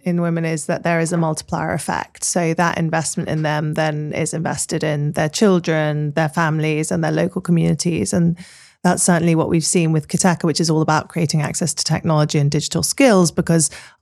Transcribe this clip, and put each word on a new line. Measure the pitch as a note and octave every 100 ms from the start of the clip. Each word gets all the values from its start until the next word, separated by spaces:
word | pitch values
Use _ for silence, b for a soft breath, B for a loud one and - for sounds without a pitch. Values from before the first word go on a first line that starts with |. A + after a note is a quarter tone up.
in | - F3
women | E3+ E3
is | E3 D#3+ -
that | D#3
there | E3+ E3+
is | E3
a | F3
multiplier | E3 D#3 - E3 D#3+
effect. | F3 - - - -
So | - F#3 E3
that | E3 F3 -
investment | D#3+ D#3+ D#3 - D#3+
in | D#3
them | D#3 D3+ D3+
then | D3+ D#3 D3+ D3+
is | - D#3
invested | E3 E3 C#3+ - D#3+
in | D#3 D3 D3
their | D3 D#3
children, | - G#3+ F3+ E3+ D#3+ D3+ D3+ D3+
their | D3 D#3+
families, | F3 D#3+ D#3 D#3 D3+ D#3
and | F3
their | D#3
local | D#3 E3+ F#3
communities. | - E3+ E3 D#3+ F3 E3 -
And | G3 E3+ E3+ B B B B
that's | F3+ F3+
certainly | - E3+ E3+
what | D#3+ -
we've | E3+
seen | D#3 F#3 D#3+
with | D#3 -
Kiteka, | - F#3+ E3
which | E3+ D3
is | E3
all | D#3
about | D#3 D#3 -
creating | - D#3+ D#3+
access | C#3 - D3
to | -
technology | - D#3+ - D3+ D3+ D#3
and | C#3+
digital | D3 D3 E3
skills, | - - C4+ G3 E3+
because | - - E3+ D3 B B B